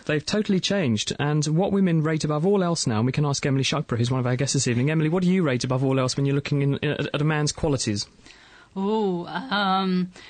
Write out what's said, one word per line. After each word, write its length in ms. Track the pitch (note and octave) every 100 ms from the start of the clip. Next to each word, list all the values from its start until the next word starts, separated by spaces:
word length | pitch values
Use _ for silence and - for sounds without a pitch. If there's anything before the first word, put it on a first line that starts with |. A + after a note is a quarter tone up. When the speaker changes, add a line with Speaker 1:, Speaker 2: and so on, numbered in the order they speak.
| -
Speaker 1:
they've 200 | D3+ -
totally 340 | G#3+ G#3 F#3
changed, 540 | - F#3+ C#3 G#2+ - -
and 260 | C#3+ D3+ D3+
what 260 | D#3+ G3
women 320 | G3 F#3 E3
rate 200 | D3+ D#3
above 220 | D3+ D3+ F#3
all 180 | G3+
else 220 | F3 E3 C3+
now, 120 | G#2+
and 80 | B2
we 60 |
can 140 | D3 D3+
ask 200 | C3+ D3
Emily 180 | C3+
Shuckburgh, 340 | B2+ D3 - A#2
who's 140 | A#2+
one 80 | C3
of 80 | B2
our 80 | B2+
guests 180 | C3+
this 140 | C#3 B2+
evening. 240 | A#2+ C#3+
Emily, 180 | D#3+ D#3
what 140 | F#3
do 60 | F3+
you 120 | F#3+
rate 200 | D3+ B2+
above 200 | C3 B2+
all 160 | C3+ C3
else 160 | B2+ -
when 100 | C#3
you're 100 | C#3+
looking 260 | - C#3+
in, 160 | C#3 C#3
in, 140 | D3
at, 160 | - C#3+
at 80 | C#3+
a 20 | D3+
man's 260 | D3+ D3
qualities? 560 | - D#3+ C3+ A#2 G2+ - - - - - - - F#3+
Speaker 2:
Oh, 500 | G3 A3 G3+ F3 F3
um, 840 | E3+ - G3+ G3 F#3+ F#3+ F3+ F3+ -